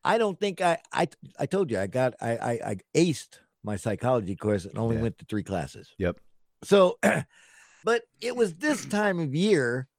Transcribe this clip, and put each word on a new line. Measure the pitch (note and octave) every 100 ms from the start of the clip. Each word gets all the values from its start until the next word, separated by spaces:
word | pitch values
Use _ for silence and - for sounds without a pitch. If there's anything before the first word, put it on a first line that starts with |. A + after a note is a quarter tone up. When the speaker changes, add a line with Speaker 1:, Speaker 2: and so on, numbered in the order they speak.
Speaker 1:
I | - A3
don't | G#3+ F3
think | G3+ F3
I, | F3+ E3 _
I, | - F3 - - -
I | C#3+
told | G3 E3+
you | G#2
I | G2+
got, | B2+ B2+ -
I, | A#2 A#2
I, | A2+ A#2+ -
I | G2+ _ D3
aced | F3 C3+ - - _ _
my | G#2 G2+
psychology | A#2 G2 A#2+ B2 F#2 F#2+
course | G#2+ G2+
and | F2+ -
only | A2+ A2+
Speaker 2:
Yeah. |
Speaker 1:
went | A2+ -
to | -
three | G#2+
classes. | F#2+ F#2+ C#2+ - - -
Speaker 2:
Yep. | F2+ - - _ _ _
Speaker 1:
So, | - G3+ F3+ -
<clears throat> | G3+ - - _ _ - - _
but | G#3+ A#3 - _
it | A#3 B3
was | G#3+ E3
this | D4+ C#4 C3+
time | G#3 G#3 F3
of | D#3 C#3+
year | G#3 F3 A#2+ B2+ C3